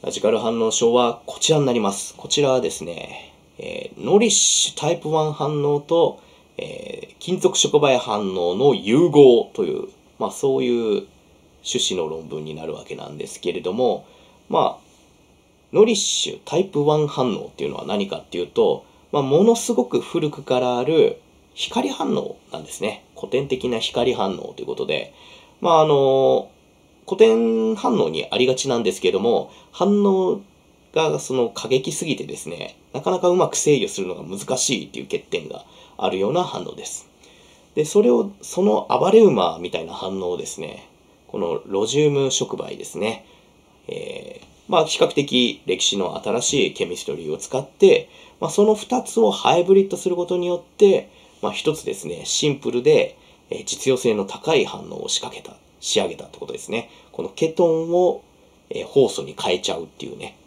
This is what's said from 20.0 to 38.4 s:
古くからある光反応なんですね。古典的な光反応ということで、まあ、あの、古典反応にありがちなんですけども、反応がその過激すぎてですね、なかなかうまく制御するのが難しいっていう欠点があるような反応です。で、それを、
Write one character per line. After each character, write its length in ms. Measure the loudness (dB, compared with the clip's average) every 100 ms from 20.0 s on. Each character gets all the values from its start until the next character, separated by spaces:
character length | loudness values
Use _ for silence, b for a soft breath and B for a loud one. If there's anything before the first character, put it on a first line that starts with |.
古 280 | -2 -4 -4
く 140 | -6
か 160 | -2 0
ら 180 | 0 -2
あ 60 |
る 380 | 0 4 4 2 _ _ _
光 360 | -12 -6 -4 -4
反 260 | -4 -4 -2
応 220 | -4 -12 _
な 80 | -16
ん 40 |
で 80 | -14
す 120 | -8
ね。 200 | -6 -8 _ -16
古 140 | -4
典 180 | -4 -2
的 200 | -4 -2
な 120 | -4
光 340 | -4 0 0
反 240 | 0 -2 -4
応 160 | -10
と 80 | -12
い 20 |
う 20 | -10
こ 80 | -6
と 100 | -4
で、 280 | -4 -6 B B B B B
ま 120 | 4
あ、 100 | 6
あ 40 | 6
の、 680 | 4 4 4 4 2 0 _ _ _ _ _ -8
古 100 | 4
典 580 | 6 6 2 0 0 -2
反 240 | 0 0
応 100 | 0
に 180 | -2 -4
あ 80 | 2
り 80 | 2
が 100 | 2
ち 140 | 0
な 80 | 0
ん 60 |
で 80 | 0
す 100 | 0
け 100 | 0
ど 80 | 2
も、 320 | 2 0 -2 B B
反 320 | -2 2 4 4
応 360 | 2 0 -2 -8 _ _ _ _
が 260 | -2 0 -2
そ 140 | -4
の 160 | -2 -2
過 180 | -4 -2
激 240 | 0 0
す 140 | -8 -6
ぎ 100 | -6
て 100 | -6
で 120 | -12
す 100 | -12
ね、 300 | -12 -12 -16 _
な 80 | -6
か 100 | -2
な 80 | 0
か 100 | 2
う 60 | 2
ま 140 | 2
く 60 | 0
制 260 | 2 2
御 60 | 2
す 120 | -6
る 60 | -8
の 80 | -8
が 80 |
難 340 | -10 -12 -6 -4
し 260 | -2 -2
い 20 | -6
っ 20 |
て 100 | -14
い 40 |
う 20 | -8
欠 140 | -8
点 280 | -6 -8 -8
が 180 | -16 -18 B B B
あ 120 | -4
る 100 | -2
よ 100 | -2
う 40 |
な 100 | -2
反 200 | -4 -6
応 120 | -10 -12
で 100 | -14
す。 240 | -14 -16 _ b b b b b -4
で、 100 | 0
そ 160 | 4
れ 100 | 4
を、 200 | 4 0 -8